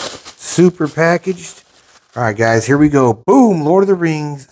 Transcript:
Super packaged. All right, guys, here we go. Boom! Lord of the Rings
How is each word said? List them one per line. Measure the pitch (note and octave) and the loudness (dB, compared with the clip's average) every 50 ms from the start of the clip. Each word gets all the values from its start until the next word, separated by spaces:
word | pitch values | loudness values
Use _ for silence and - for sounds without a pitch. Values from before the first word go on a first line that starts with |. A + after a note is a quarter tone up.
| - - - - - - - - | -14 -12 -14 -14 -18 -20 -18 -12
Super | - - - - F3 F3+ E3+ - D#3+ C#3+ | -10 -4 0 2 2 2 2 0 -4 -6
packaged. | - D#3 E3 E3 F3 E3+ - F#3+ F#3 F3 E3+ - - - - _ _ _ _ _ _ _ _ _ _ | -4 -2 0 0 0 -2 -4 -6 -10 -10 -12 -18 -20 -20 -20 _ _ _ _ _ _ _ _ _ _
All | A#2 A#2+ | -6 -4
right, | A2 G#2 G#2+ | -4 -2 -2
guys, | A2+ A2+ A2+ A2+ A2 A#2+ | 0 0 0 0 0 0
here | C#3+ C#3+ | 2 2
we | D3+ D3+ | 2 2
go. | C#3+ C#3 C3 A#2+ A2+ | 2 2 2 2 0
Boom! | - - - A#3 C#4 B3+ A3 F#3+ D#3+ D3 | 0 0 0 2 4 4 4 2 0 0
Lord | D3+ F3 G3 G3 | 0 2 2 2
of | G3 | 2
the | F#3+ | 0
Rings | F3 E3+ E3 D#3 D3+ D3+ D3 C#3+ C#3 B2+ - | 0 -2 -2 -4 -4 -6 -8 -10 -12 -16 -18